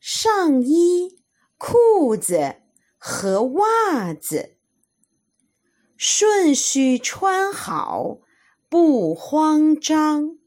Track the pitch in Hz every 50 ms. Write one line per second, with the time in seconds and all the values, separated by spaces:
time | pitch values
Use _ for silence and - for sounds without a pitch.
0 | _ - - - - 440 427 403 370 320 277 262 247 247 302 339 349 349 359 349
1 | 359 370 _ _ _ _ _ _ _ _ _ _ - - - 466 480 453 440 392
2 | 320 247 220 202 151 - 180 165 147 139 - _ _ _ _ _ _ _ _ _
3 | - - - - - 196 190 196 226 262 254 339 415 440 453 453 453 403 339 254
4 | 202 175 160 151 - - 156 139 - - _ _ _ _ _ _ _ _ _ _
5 | _ _ _ _ _ _ _ _ _ _ _ _ _ _ _ _ _ _ _ _
6 | - - - - 403 427 415 403 370 311 277 240 - - - 269 269 262 254 247
7 | 247 - - - - 381 381 370 381 392 403 - - - 180 156 - - - 95
8 | 127 165 - - _ _ _ _ _ _ _ _ _ _ - 339 339 320 285 240
9 | 190 160 160 165 - - - 302 311 311 311 302 302 311 311 302 302 - 311 311
10 | 302 302 302 294 294 302 330 - _